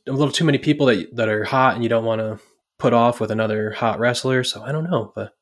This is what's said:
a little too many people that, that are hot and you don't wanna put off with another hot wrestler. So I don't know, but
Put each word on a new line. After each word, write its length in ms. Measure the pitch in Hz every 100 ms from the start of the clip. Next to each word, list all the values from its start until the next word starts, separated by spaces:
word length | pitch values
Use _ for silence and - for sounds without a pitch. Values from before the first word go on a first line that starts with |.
| -
a 60 |
little 180 | 135 143
too 140 | - 165
many 140 | 139
people 260 | 151 147 135
that, 280 | 104 82 120
that 100 | 110
are 160 | 107
hot 300 | 101 135 131 117
and 80 |
you 60 | 117
don't 160 | 113 113
wanna 340 | 110 110 107 _ _ _ -
put 160 | 135
off 280 | 117 117 -
with 100 | 110
another 400 | 107 110 107 107
hot 280 | - 117 104
wrestler. 440 | 120 123 131 131
So 180 | 123 -
I 120 | -
don't 160 | 156 165
know, 240 | 165 107 -
but 160 | 104 _